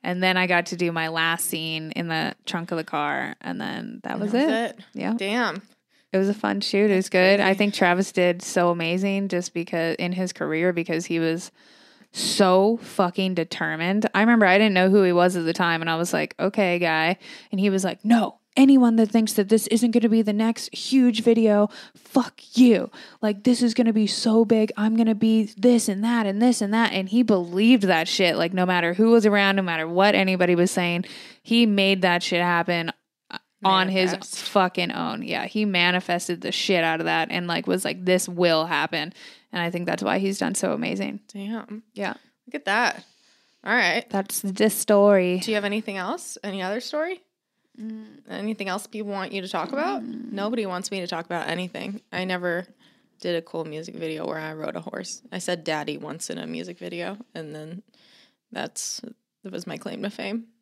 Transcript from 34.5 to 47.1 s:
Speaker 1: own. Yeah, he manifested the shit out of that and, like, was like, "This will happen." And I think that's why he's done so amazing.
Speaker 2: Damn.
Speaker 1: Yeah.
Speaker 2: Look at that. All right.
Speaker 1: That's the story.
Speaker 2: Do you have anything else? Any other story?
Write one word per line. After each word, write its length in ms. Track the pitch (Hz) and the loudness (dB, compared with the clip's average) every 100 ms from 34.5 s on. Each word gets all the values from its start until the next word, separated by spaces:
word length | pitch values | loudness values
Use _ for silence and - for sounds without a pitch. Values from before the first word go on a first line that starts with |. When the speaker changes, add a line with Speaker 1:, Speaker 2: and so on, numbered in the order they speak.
| 202 185 185 175 | 0 0 -2 -6
Speaker 1:
own. 320 | - - - | -6 -8 -8
Yeah, 220 | - - - | -8 -8 -6
he 180 | 214 214 | -4 -2
manifested 760 | 180 175 180 - 175 - 170 | 2 2 0 -2 -4 -4 -6
the 100 | - | -6
shit 320 | - - 185 | -6 0 2
out 160 | 165 160 | 2 0
of 80 | 165 | -2
that 220 | 165 160 | -2 -2
and, 160 | 175 175 | -4 -4
like, 180 | 170 - | -6 -2
was 180 | 180 | -4
like, 220 | - 185 180 | -4 -4 0
"This 240 | 185 185 | 0 0
will 380 | 175 175 160 165 | -2 2 2 0
happen." 460 | 151 156 165 156 - - - _ | -2 -2 -4 -8 -12 -20 -20 _
And 100 | 185 | -6
I 80 | 170 | -4
think 160 | 175 175 | -4 -4
that's 160 | 175 | -4
why 160 | - 196 | -2 0
he's 220 | 196 196 | -2 -2
done 160 | 185 202 | -4 -2
so 180 | 190 | -2
amazing. 460 | - 180 190 196 208 _ | -2 -4 -6 -8 -10 _
Speaker 2:
Damn. 520 | 202 202 226 - 214 _ | -14 -10 -12 -12 -18 _
Speaker 1:
Yeah. 220 | 202 196 - _ _ - | -10 -10 -10 _ _ -14
Speaker 2:
Look 80 | 294 | -10
at 100 | 196 | -4
that. 380 | 208 233 - - _ _ _ _ _ | 0 0 -4 -14 _ _ _ _ _
All 80 | - 233 | -4 0
right. 280 | 185 202 - | 0 -2 -4
Speaker 1:
That's 320 | 196 196 - | -6 -6 -8
the 260 | 202 190 214 | -8 0 0
story. 640 | - - 208 202 196 180 180 | 0 2 6 6 6 4 -2
Speaker 2:
Do 80 | 180 | -2
you 40 | 214 | -4
have 80 | |
anything 320 | 202 208 214 196 | -2 -6 -6 -8
else? 440 | 185 339 - - | -8 -8 -10 -14
Any 200 | 208 190 | -10 -8
other 160 | 185 214 | -6 -6
story? 420 | 247 302 320 | -6 -6 -6